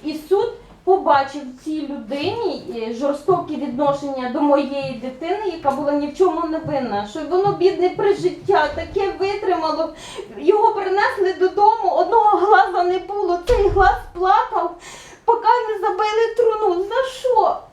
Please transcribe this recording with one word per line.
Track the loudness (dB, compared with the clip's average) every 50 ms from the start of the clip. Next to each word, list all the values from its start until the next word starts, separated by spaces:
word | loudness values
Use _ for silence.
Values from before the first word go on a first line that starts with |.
| -6
І | -8 -8 -8 -2 0
суд | 2 2 2 0 -4 -10 -18 -20 -20 -8 _
побачив | 2 2 4 4 4 2 2 2 0 -6 -10
в | -12 -12 -16 -14 -10
цій | -8 -6 -6 -6 -8
людині, | -10 -12 -10 -8 -8 -4 -4 -4 -4 -2 -4 -4 -4 -6 -10 -10 -8 -8 -6 -8
е, | -6
жорстоке | -4 -2 -2 -2 -2 0 0 0 0 0 -6 -6
відношення | -6 -6 -6 -4 0 0 0 0 0 -4 -8 -6 -6 -6 -4
до | -2 0
моєї | 2 4 2 2 2 -2 -4 -6 -6 -6 -8 -8
дитини, | -10 -12 -10 -10 -6 -6 -6 -4 -4
яка | -6 -6 -2 -2 -2
була | -2 0 -2 -2
ні | 0 -2 -2 -4
в | 0 0
чому | 0 0 2 -2 -4 -4
не | -6 -6
винна. | -6 -4 -4 -4 -4 -2 -4 -6 -6 -6
Що | -10 -10 -6 -2
воно, | 0 0 2 0 0
бідне, | 2 2 2 2 2 0 0
при | 0 0 0 0 0
життя | 2 0 -4 -4 -4 -2 2 2 2 2 0 -2
таке | -8 -10 -6 -4 -2 -2 -2 -2 -2
витримало. | -4 -4 -4 -2 -2 -2 -2 0 0 -4 -2 -2 -4 -6 -6 -14 -16 -16 -14 -14 -14 -14 -12 -2
Його | 2 2 4 6 4 2 2
принесли | 2 -2 0 0 2 0 0 0 0 0 0 0
додому, | 2 0 0 2 4 4 4 4 4 0 0 2
одного | 2 2 4 4 4 6 6 4 4
глаза | 4 6 6 6 6 4 2 0 0
не | 0 0 -2
було. | -4 -6 -4 -4 -2 -2 -2 -2 0 0
Цей | 2 4 4 2
глаз | 4 4 4 4 4 2 -4 -12 -6
плакав, | -2 2 2 4 2 2 0 -2 -2 -2 -2 -6 -10 -16 -18 -18 -18 -20 -20 -20 -8 _
поки | 0 0 2 4 2 2 2 2 -2
не | -4 -2 -2 -2
забили | 0 0 -2 0 2 0 0 0 2 2
труну. | 2 2 2 2 0 0 0 0 -2
За | -2 -2 -2 -2 -2 -6 -4
що? | -2 2 2 4 2 2 0 -4 -8 -16